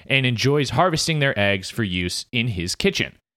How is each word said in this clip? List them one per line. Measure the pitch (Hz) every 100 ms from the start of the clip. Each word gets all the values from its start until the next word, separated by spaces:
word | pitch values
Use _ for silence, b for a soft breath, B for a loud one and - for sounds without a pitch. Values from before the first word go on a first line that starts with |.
| B
and | 135 127
enjoys | 113 127 147 120
harvesting | 123 180 160 - 151
their | 139 -
eggs | 101 98 -
for | -
use | 104 90 87 - -
in | 120 120
his | 87 90 -
kitchen. | 196 - 67 - _